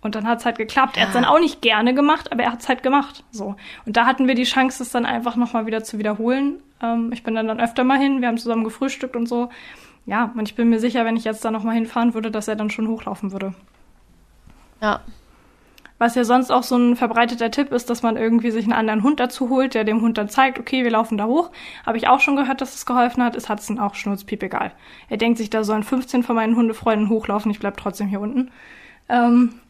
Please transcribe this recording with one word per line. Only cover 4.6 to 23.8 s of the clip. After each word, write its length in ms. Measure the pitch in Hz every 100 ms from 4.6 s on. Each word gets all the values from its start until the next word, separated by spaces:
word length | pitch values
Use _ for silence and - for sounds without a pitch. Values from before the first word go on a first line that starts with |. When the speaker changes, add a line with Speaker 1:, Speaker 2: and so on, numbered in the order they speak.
| 254 254
Speaker 1:
das 120 | 240
dann 140 | 247 240
einfach 300 | 226 240 233
noch 180 | 240
mal 120 | 233 220
wieder 180 | 220
zu 160 | 220 214
wiederholen. 560 | 214 214 226 262 277 - - _
Ähm, 300 | 233 233 233
ich 100 | 247
bin 120 | - 220
dann, 120 | 226
dann 120 | 226
öfter 240 | 233 233
mal 160 | 254 269
hin, 220 | 277 269
wir 60 | 247
haben 100 | 226
zusammen 260 | 233 226
gefrühstückt 520 | 226 226 277 - 254 240
und 120 | 233
so. 220 | 240 240 - - - - _ -
Ja, 240 | 202 240 233
und 120 | 214
ich 60 | -
bin 140 | 233
mir 100 | 226
sicher, 260 | 240 233 226
wenn 120 | 226
ich 60 |
jetzt 220 | 226 220 233
da 60 |
noch 120 | 220
mal 100 | 220
hinfahren 400 | 226 226 240 233 226
würde, 160 | 226
dass 160 | 220 214
er 80 | 214
dann 160 | 214
schon 160 | 208 220
hochlaufen 440 | 226 - 196 196
würde. 220 | 190 190 185 _ _ _ _ _ _ _ _ - - - _
Speaker 2:
Ja. 200 | 214 202 - - _ _ _ _ _ _ - _
Speaker 1:
Was 160 | 240 233
ja 80 |
sonst 280 | 226 247 254
auch 120 | 247
so 120 | 240 247
ein 200 | 240 240
verbreiteter 560 | 240 233 240 240 226
Tipp 200 | 226 277
ist, 200 | 240 -
dass 100 | 240
man 160 | 233 220
irgendwie 320 | 220 233 233
sich 140 | 226
einen 100 | 208
anderen 300 | 226 220 220
Hund 160 | 220 294
dazu 300 | 247 - 254
holt, 260 | 262 269 233
der 80 |
dem 180 | 214 226
Hund 160 | 226 226
dann 120 | 208
zeigt, 280 | - 269 262
„Okay, 260 | 247 262
wir 60 | 240
laufen 260 | 226 226 214
da 60 | 214
hoch.“ 260 | 277 349 - - - -
Habe 120 | 233
ich 100 | 233
auch 120 | 262
schon 160 | 294 277
gehört, 240 | 262 269
dass 140 | 262
es 140 | - -
geholfen 360 | 247 240 240
hat. 120 | 240 233
Es 140 | -
hat's 180 | 208 -
dann 100 |
auch 160 | 233